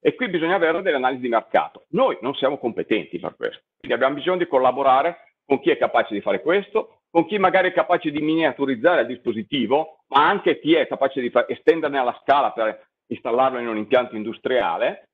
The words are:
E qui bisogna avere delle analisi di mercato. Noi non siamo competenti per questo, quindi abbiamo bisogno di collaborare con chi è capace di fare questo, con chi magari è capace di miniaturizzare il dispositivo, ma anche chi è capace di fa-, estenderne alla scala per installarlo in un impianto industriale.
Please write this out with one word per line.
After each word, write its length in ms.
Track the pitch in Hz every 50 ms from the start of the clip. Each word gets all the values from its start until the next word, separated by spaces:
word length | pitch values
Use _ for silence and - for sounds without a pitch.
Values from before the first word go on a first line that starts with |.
E 140 | _ 120 -
qui 160 | - 254 233
bisogna 240 | 175 170 156 165 180
avere 260 | 196 165 160 165 170
delle 160 | 185 190 156
analisi 240 | 135 127 127 135 127
di 80 | 123 123
mercato. 560 | 117 110 - _ - 95 76 - _ - _ _
Noi 260 | - 190 262 247 165 - -
non 120 | 123 139
siamo 200 | - 135 131 147
competenti 640 | 135 - 123 107 - 82 _ 110 107 78 - - 90
per 180 | - 80 -
questo, 240 | _ - 57 - - _ _ _
quindi 180 | _ - - 120
abbiamo 200 | 117 127 135 143
bisogno 240 | 147 135 160 185 180
di 100 | 170 -
collaborare 760 | - 131 127 127 123 135 139 135 127 131 143 170 175 - - _ _ _ _
con 140 | _ 139 131
chi 120 | - 170
è 60 | 147
capace 380 | - 127 113 - 120 110 - 110
di 60 | 101
fare 200 | 98 107 98 92
questo, 600 | - 139 175 202 196 - _ 220 - - _ _ _ _
con 160 | _ 170 165
chi 100 | - 214
magari 320 | 208 190 185 165 190 180 180
è 40 | 175
capace 400 | 170 160 - 180 170 - 160 143
di 80 | 151
miniaturizzare 840 | 151 151 160 160 165 147 123 - 139 135 135 113 113 165 180 156 117
il 60 | 117
dispositivo, 960 | 127 120 _ - 113 110 107 _ 143 139 117 101 127 147 156 156 - _ _
ma 200 | _ - 135 147
anche 340 | 165 202 202 - 180 151 -
chi 120 | - 147 165
è 120 | 160 131
capace 340 | - 139 - 139 135 - 139
di 100 | 123 120
fa-, 160 | - 120 117 -
estenderne 500 | 120 - _ - 165 165 156 147 143 143
alla 200 | 127 120 117 - _
scala 300 | - 139 143 135 110 95
per 400 | 113 113 110 107 - - _ _ _ _ _
installarlo 500 | 120 - _ 127 117 123 131 135 127 123
in 80 | 120
un 100 | 117 113
impianto 380 | 107 107 104 - 123 123 120 -
industriale. 920 | 110 107 113 110 - _ 135 131 123 104 87 82 90 113 143 202 - - _